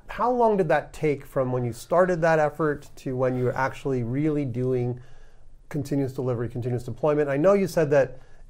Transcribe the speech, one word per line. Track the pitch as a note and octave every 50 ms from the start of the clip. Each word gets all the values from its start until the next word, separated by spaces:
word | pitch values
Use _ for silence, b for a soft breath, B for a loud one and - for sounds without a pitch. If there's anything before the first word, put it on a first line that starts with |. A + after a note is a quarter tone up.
| -
how | - - G3 G#3+ A#3+
long | B3+ A#3+ A#3 A3 G#3+
did | F#3+ F3+ D#3
that | D#3+ D3 C#3+ - -
take | - D#3 D#3 C#3+ C3+ -
from | - - C#3 C3 B2+
when | B2+ B2+ B2
you | A#2+ G#2+
started | - - - F3 E3+ F#3 F3+ F3+ E3
that | D#3+ E3 D#3+ D#3
effort | D3+ D3 D3+ - E3 D3+ C#3+ D3 - - - - -
to | C#3+ B2+
when | B2+ C3 B2+ B2+
you | B2+ B2
were | A#2+ A#2 - C3
actually | C3+ B2+ - - C#3+ C3+ B2+
really | A#2+ A2+ B2 C#3 D3+ D#3 D3+ D3 C#3+
doing | C3 A2+ B2 B2+ B2+ B2+ B2+ B2 B2 B2 B2 B B B B B B B B B B - - -
continuous | - - D3+ B2+ - C#3+ C#3 C#3 B2+ B2+
delivery, | - B2+ B2+ B2 A2+ A#2+
continuous | A2 - B2+ A2+ B2+ B2 B2 B2
deployment? | - A2 - - D3+ D3+ D3 D3+ C#3
I | C3+
know | C#3 D#3+ F#3+
you | G3+ G3+ F#3+
said | E3+ - F3 D#3+ C#3
that | D3 C#3 B2+ B2+ b b b b b b b